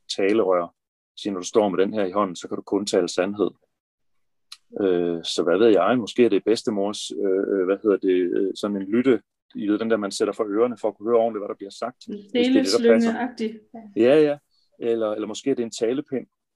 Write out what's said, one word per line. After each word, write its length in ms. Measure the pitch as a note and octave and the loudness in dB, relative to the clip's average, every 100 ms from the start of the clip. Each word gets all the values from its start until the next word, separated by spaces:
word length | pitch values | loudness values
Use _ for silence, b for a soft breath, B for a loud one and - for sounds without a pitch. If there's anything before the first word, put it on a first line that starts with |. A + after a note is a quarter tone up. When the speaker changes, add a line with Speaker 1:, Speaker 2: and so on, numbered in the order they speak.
| _ - | _ -2
Speaker 1:
talerør. 560 | G2 A2 F#2 F2+ E2+ _ _ _ _ - | 2 2 2 2 0 _ _ _ _ -10
Siger, 160 | G#2 | -8
når 60 | F#2+ | -6
du 80 | F2 | -2
står 220 | A#2+ G#2 | 0 2
med 160 | F2 G2 | 2 0
den 80 | |
her 120 | G#2+ F#2+ | 0 -2
i 60 | |
hånden, 240 | F#2+ G2+ E2+ | -2 -4 -4
så 120 | - | -10
kan 80 | G2 | -12
du 60 | |
kun 240 | - G2+ G2+ | -4 -4 0
tale 220 | G#2 F2 | 0 0
sandhed. 420 | - F#2 G#2 F#2 - _ _ _ _ _ _ _ _ _ - _ A#3+ | -2 -2 0 -4 -4 _ _ _ _ _ _ _ _ _ -20 _ -2
Øh, 420 | G2 F2 F2 E2+ | 0 2 0 -2
så 200 | D#2+ - | -4 -2
hvad 140 | E2+ F2 | 0 4
ved 100 | A2+ | 4
jeg, 300 | F#2+ F#2+ B2 | 4 2 0
måske 280 | G2+ - A#2 | -2 2 2
er 40 | |
det 140 | G2+ | 2
bedstemors, 680 | - A2+ - G#2 G2+ G#2 - | 0 -2 0 -2 -4 -4 -10
øh, 540 | G2+ G2+ F#2+ - G2 F2+ | -4 -2 0 0 -2 0
hvad 120 | G2 | 0
hedder 140 | G#2+ F#2+ | 2 2
det, 200 | F#2+ F2+ F2+ G#2 | 2 2 0 0
øh, 140 | F#2+ - | -2 -4
sådan 220 | G#2 G2+ | -6 -4
en 60 | |
lytte, 380 | F#2+ A2+ B2+ A2 - _ _ - | -2 0 2 2 -2 _ _ -8
I 120 | G#2 | -2
ved, 120 | G#2 | -2
den 100 | A2+ | 0
der, 60 | A2 | -2
man 140 | G2+ | -2
sætter 220 | - G#2 | -2 -2
for 120 | G2+ G#2+ | -2 -2
ørerne 300 | G2+ A#2+ A2+ | 0 0 0
for 60 | A2 | -6
at 100 | - | -6
kunne 120 | G#2 | 0
høre 100 | A#2 | 2
ordentligt, 220 | A#2 G#2+ | 2 -2
hvad 80 | G2+ | -8
der 60 | A2 | -10
bliver 160 | G2 | -12
sagt. 340 | - A#2 - - | -10 -12 -12 -14
Speaker 2:
En 60 | |
Speaker 1:
Hvis 180 | G#3 G3+ | -14 -6
det 80 | B3 | 0
er 40 | B3 | 2
det, 100 | C4 | 2
der 60 | |
passer. 180 | C4 A#3+ | 2 2
Speaker 2:
deleslynge-agtig. 800 | A#3 A#3 A#3 A3+ B3+ - A3 - _ A#3 G#3+ - | 4 4 4 0 -6 -6 -8 -8 _ -20 -10 2
Speaker 1:
Ja, 260 | A#2+ D#3 | 4 6
ja. 160 | D3+ D3 _ _ _ _ | 4 0 _ _ _ _
Eller, 320 | A#2 A#2 G#2+ | -4 -2 -2
eller 160 | G#2+ G#2 | -4 -6
måske 240 | G#2+ C#3 | -6 -4
er 40 | B2+ | -2
det 80 | |
en 80 | A#2 | -4
talepind, 560 | - A2+ C3+ D3+ B2+ - _ _ | -4 -2 -2 -4 -8 -10 _ _